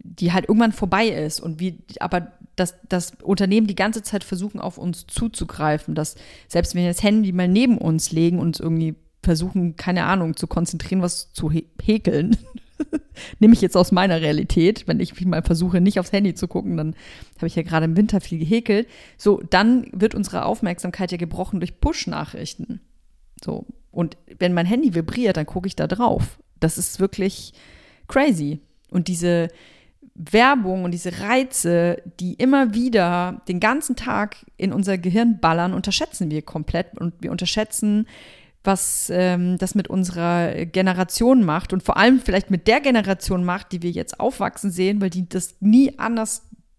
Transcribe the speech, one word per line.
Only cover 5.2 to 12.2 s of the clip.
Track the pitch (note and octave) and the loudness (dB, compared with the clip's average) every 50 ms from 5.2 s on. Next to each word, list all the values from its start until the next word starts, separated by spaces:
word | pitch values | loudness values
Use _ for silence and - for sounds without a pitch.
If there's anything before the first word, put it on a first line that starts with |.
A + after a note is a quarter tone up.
| A3+ A3 - - D#3 - - - D3+ D3+ D3+ D3+ - - D#3 | -6 -6 -6 -8 -10 -10 -6 -2 -2 0 0 -2 -2 -4 -4
dass | D#3 D#3 - - - - - - - - | -4 -4 -6 -8 -14 -20 -20 -20 -20 -12
selbst | - - E3+ F3 - - | -4 -2 -2 -2 0 0
wenn | F3 F3 | -2 0
wir | F3 | 0
das | F3 - G#3+ | 0 0 2
Handy | G#3 G#3+ A3 G#3 F#3+ F3 | 4 4 4 2 2 0
mal | F3+ F3+ F3+ | 0 2 4
neben | F#3 A3+ C4+ B3 G#3+ | 4 4 4 4 2
uns | - - E3 D#3+ D#3 - - E3 | 2 2 0 0 0 -2 -2 0
legen | E3 E3 E3+ F3+ E3+ | 2 2 2 2 2
und | E3+ E3 E3 - | 0 -2 -2 -2
irgendwie | - E3 E3 E3 D#3+ D#3 D3+ - _ _ _ _ | -2 -2 -2 0 -2 -2 -4 -8 _ _ _ _
versuchen, | - F3+ E3 D#3 F3 F#3 - F#3 F3 E3+ D#3 | 0 0 0 0 0 -2 -2 -2 -2 -2 -4
keine | - - F3+ F3+ F3+ - | -4 -4 -2 -2 0 0
Ahnung, | - G3 F#3+ E3+ D#3+ - | 0 0 0 -2 -2 -4
zu | - E3+ | -4 -6
konzentrieren, | - - E3+ F3 - - D#3 - - F#3 F#3+ | -4 -2 -2 -2 -2 -4 -6 -6 -2 -2 0
was | F3+ F3 - - - - - | 0 -2 -4 -6 -10 -10 -8
zu | - D#3+ D3 | -6 -2 -2
hä-, | D#3+ D#3+ - - _ - | -2 -2 -4 -6 _ -2
häkeln, | - - G#3+ A3 - F3 - D3 | 0 2 2 2 2 0 0 2